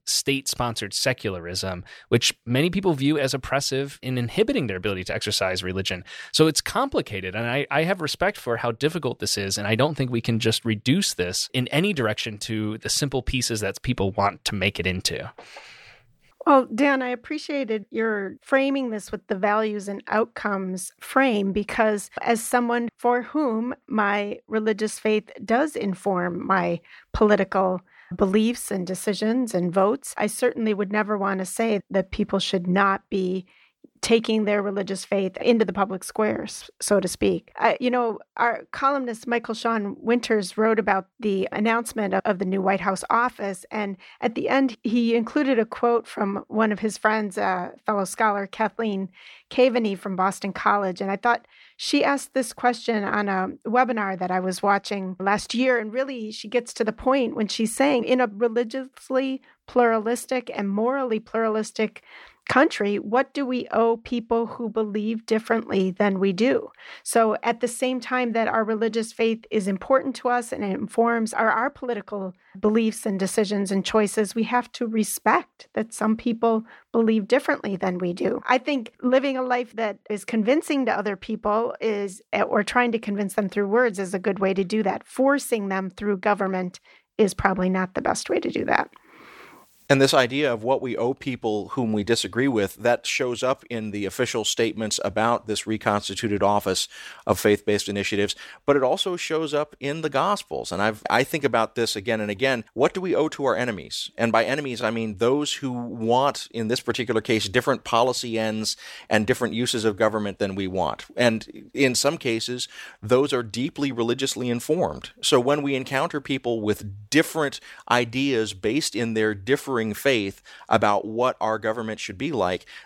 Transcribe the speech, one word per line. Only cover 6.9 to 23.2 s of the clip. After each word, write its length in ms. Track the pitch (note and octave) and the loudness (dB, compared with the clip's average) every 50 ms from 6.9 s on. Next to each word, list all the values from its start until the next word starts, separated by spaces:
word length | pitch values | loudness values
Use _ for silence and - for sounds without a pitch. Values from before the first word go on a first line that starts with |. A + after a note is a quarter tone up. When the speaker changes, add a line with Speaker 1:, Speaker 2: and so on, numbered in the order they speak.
| - C4 - - G#2 F#2+ F#2 F#2 F#2 | 0 -2 -4 -2 -4 -6 -6 -6 -4
Speaker 1:
and 100 | G#2+ A#2 | -4 -4
I, 220 | A#2+ B2 C#3+ C#3+ - | -2 -2 -2 -2 0
I 140 | C#3 C#3+ D#3+ | 0 0 2
have 180 | F3 G3 F#3 | 0 0 -2
respect 380 | D#3+ C#3+ - - E3+ G3 G#3 - | -2 -6 -2 -2 -2 -2 -2 -4
for 180 | - B2 A#2 A2+ | -4 -4 -2 -2
how 140 | - A#2 | -2 -2
difficult 480 | A#2 - C3+ D#3 E3+ F3 C#3 B2 A#2 - | -2 0 0 -2 0 0 -4 -4 -4 -4
this 180 | G#2 G2 - G#2 | -4 -4 -2 -2
is, 220 | G2 G2 G2 G#2 | -2 -2 -4 -2
and 80 | G2+ G2+ | -2 0
I 80 | A2+ | 2
don't 180 | A2+ C3+ D#3 D3+ | 2 2 2 0
think 160 | - C3 B2 | 0 -2 -2
we 100 | B2 A#2 | -2 -2
can 200 | - - A#2 A2 | 0 0 0 2
just 260 | - A2 A#2 - - | 2 2 0 0 0
reduce 480 | A#2 A2 G#2 - B2 D3 G3 G3 - - | -2 -2 0 2 2 2 2 2 0 -2
this 340 | - F2+ F2 G2 - - - - | -2 -4 -4 -2 -4 -4 -4 -2
in 140 | B2+ B2+ - | -2 -2 0
any 260 | - D3 F3+ G#3 G3 | 0 0 0 0 0
direction 460 | C#3+ A#2 G#2+ G#2+ - - A#2 G#2 G#2 | 0 0 -2 -2 -2 -4 -8 -8 -8
to 400 | - - A2 A2 G#2+ G#2+ G#2+ A2 | -6 -4 -2 -2 -2 -2 -4 -4
the 100 | - A#2 | -4 -4
simple 320 | - - D3+ C3+ - C3 | -2 -2 -2 0 -2 -2
pieces 380 | B2 - - B2+ A#2 - A#2+ G#2+ | -2 -2 -2 0 0 0 -2 -2
that 180 | G#2+ G2 - - - | -2 -4 -4 -4 -4
people 280 | B2+ B2 - G2+ G2 | -2 -2 0 0 -2
want 340 | F#2 - G2 G2+ F2+ - - | 0 2 0 0 0 -2 -6
to 100 | - G#2+ | -4 -2
make 240 | G2 F#2+ G2+ - - | 0 0 0 0 0
it 80 | F#2+ F#2+ | -2 -2
into. 420 | F2+ F#2 - - - - - B2 - - - - - - - - - - - - - - _ _ _ _ _ _ _ - - | -2 -2 -2 -4 -4 -4 -8 -10 -14 -16 -20 -20 -20 -20 -20 -20 -20 -20 -20 -20 -20 -20 _ _ _ _ _ _ _ -2 6
Speaker 2:
Well, 240 | D#4+ C#4+ C4+ B3+ - A3 | 8 8 8 8 4 2
Dan, 280 | G#3+ C#4+ C#4+ C#4 C4 | 2 2 4 4 2
I 80 | B3+ B3 | 0 -4
appreciated 760 | B3 B3 - - D4+ D#4 - - D4 C#4 C4 G#3+ A3+ G#3+ G3 - | -6 -6 -8 -8 -8 -8 -6 -4 -4 -4 -2 -2 -4 -4 -6 -6
your 460 | - A3+ A3 A3+ G#3+ G#3 G3 F#3 - - | -4 -2 -2 -2 -2 -2 -4 -6 -10 -12
framing 500 | _ - C#4 C4+ C4+ C#4 C#4 C#4 C4 A#3+ | _ 2 2 4 4 4 0 0 -2 -2
this 200 | A3 G#3 - - | -4 -6 -8 -8
with 160 | - G3+ - - | -10 -8 -6 -6
the 80 | G#3 | -4
values 540 | F#3+ F#3+ G3+ G#3 G#3+ A3 A3 G#3 G#3 F#3+ G3+ | 0 0 2 2 2 2 0 -2 -4 -6 -8
and 120 | G3+ G3 - - | -8 -8 -6 -2
outcomes 840 | - G#3+ A#3 A3+ - - - G#3 G3+ F#3+ F#3+ F#3 F#3 F3+ - - - - | 0 0 0 0 -2 -6 -4 -2 -2 -2 -2 -4 -4 -6 -8 -10 -14 -16
frame, 500 | - - - C4+ C4+ C4 A3+ G#3 G3 G3 | -8 0 2 4 4 4 4 2 2 0
because 580 | F#3 G#3 G#3 - - - A3+ A3 G#3+ G3+ - - - - | 0 0 -2 -2 2 2 2 4 2 0 -2 -6 -10 -4
as 200 | - - A#3 A3 | 0 0 0 0
someone 460 | - - - B3 A#3+ A#3 A#3 A#3+ A#3+ A#3 - _ | 0 0 0 0 2 2 0 -2 -2 -4 -6 _
for 260 | - A#3+ B3 B3 | 0 2 2 2